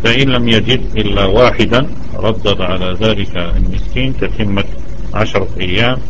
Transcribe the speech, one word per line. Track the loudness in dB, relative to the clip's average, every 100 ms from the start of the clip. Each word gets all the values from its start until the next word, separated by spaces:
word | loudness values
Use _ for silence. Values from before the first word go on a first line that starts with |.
فإن | 0 2 2
لم | 2 2
يجد | 2 2 0 0 0
إلا | 0 2
واحدا | 2 4 4 2 2 2 0 -2 -2 -2
ردد | -2 0 0 0
على | -2 -2 -2 0
ذلك | 0 0 -2 -2
المسكين | 0 2 2 0 -2 0 0 0
تتمة | -2 0 0 0 -2 -2 -2 -4 -4
عشرة | -2 0 0 -2 -2
أيام | -2 0 0 -2